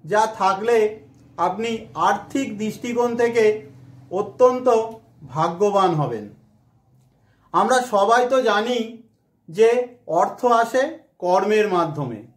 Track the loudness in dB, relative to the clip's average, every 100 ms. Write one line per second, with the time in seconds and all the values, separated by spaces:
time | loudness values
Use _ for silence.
0 | 0 0 0 0 0 0 0 2 2 -4
1 | -20 -20 -20 -4 -4 -2 -6 -8 -10 -2
2 | 0 -2 -4 -6 -6 -6 -8 -6 -6 -2
3 | -2 0 0 4 2 0 -8 -20 -20 -20
4 | -8 -6 -6 2 2 4 0 0 -2 -12
5 | _ _ -10 -4 -4 0 0 2 0 -2
6 | -2 -6 -10 -18 _ _ _ _ _ _
7 | _ _ _ _ _ 0 2 2 2 0
8 | 4 2 4 2 2 0 -2 -4 -6 -10
9 | _ _ _ _ -12 2 4 4 -2 -12
10 | -4 0 0 0 2 2 2 0 -2 -6
11 | _ _ 0 0 2 2 2 0 -2 -4
12 | -8 -10 -16